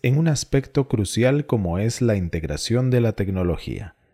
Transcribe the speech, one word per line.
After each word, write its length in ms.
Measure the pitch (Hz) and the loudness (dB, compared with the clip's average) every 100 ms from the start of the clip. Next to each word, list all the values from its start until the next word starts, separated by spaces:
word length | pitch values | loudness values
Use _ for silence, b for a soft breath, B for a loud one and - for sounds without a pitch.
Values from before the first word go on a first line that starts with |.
en 160 | 127 143 | 0 2
un 80 | 165 | 2
aspecto 600 | 139 - 139 - 143 131 | 0 0 -2 0 -2 0
crucial 600 | 113 98 110 123 143 143 | 0 0 2 2 2 0
como 320 | 113 90 87 | -2 0 0
es 200 | 113 - | -2 0
la 160 | 120 101 | 0 0
integración 760 | 85 85 78 73 - 120 127 | -2 -4 -4 -6 -2 0 2
de 100 | 123 | 2
la 120 | 117 | 2
tecnología. 840 | 101 98 92 90 78 - 50 98 - _ | 0 -2 0 0 -2 -4 -10 -10 -18 _